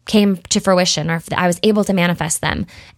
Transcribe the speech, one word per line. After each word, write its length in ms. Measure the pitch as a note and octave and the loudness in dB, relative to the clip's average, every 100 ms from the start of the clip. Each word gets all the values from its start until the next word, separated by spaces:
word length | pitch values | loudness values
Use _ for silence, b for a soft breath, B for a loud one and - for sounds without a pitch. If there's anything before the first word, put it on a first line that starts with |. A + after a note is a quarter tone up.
came 320 | - A3 G3+ F#3 | 0 2 2 0
to 240 | - G#3 | -2 -2
fruition 500 | G3 F#3 F3+ - D#3+ | 2 2 2 -2 -2
or 60 | E3 | -4
if 160 | - | -2
I 140 | - F3+ | 0 0
was 120 | F3 | 2
able 220 | A3 G#3 | 2 2
to 80 | G3+ | 0
manifest 480 | F#3+ F3 E3+ D#3 - | 0 0 0 -4 -4
them. 260 | D#3 - - B B | -4 -4 -6 B B